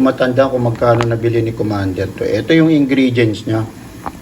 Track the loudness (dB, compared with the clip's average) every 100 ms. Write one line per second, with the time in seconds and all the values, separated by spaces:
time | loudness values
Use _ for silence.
0 | 2 2 0 2 2 2 -2 0 2 2
1 | 2 0 0 0 -2 -4 -4 -2 -4 -4
2 | -6 -4 -4 -2 2 2 4 4 2 2
3 | 2 2 0 0 -4 -4 -4 -10 -18 -14
4 | -14 -14